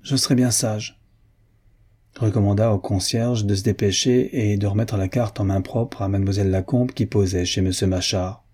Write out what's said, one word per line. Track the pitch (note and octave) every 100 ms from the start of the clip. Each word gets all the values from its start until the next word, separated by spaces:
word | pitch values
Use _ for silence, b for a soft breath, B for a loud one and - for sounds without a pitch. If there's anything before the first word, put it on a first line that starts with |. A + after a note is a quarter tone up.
Je | - C3+
serai | -
bien | B2 B2+
sage. » | A2+ A#2 G#2+ - - _ _ _ _ _ _ _ _ _ _ _ -
recommanda | A2 G#2 G2+ G2+ A2+
au | G2+
concierge | - G2 - A#2 A#2 A#2
de | G#2
se | G2
dépêcher | A2 G2 G2+ F#2 - B2 B2+ C3+ G#2+
et | G2+
de | G2+
remettre | G2+ A#2 G#2+
la | F#2+
carte | B2 A2 -
en |
main | G2 F#2+
propre | F#2 A2+ A#2+ -
à | G2
mademoiselle | G2 G2 G2 G2
Lacombe | F#2+ F#2 B2 B2
qui | -
posait | G#2 G#2 F#2+ F#2
chez | F2+ -
monsieur | F#2 F#2 G2
Machard. | F#2 - G2 F2+ G#2+ _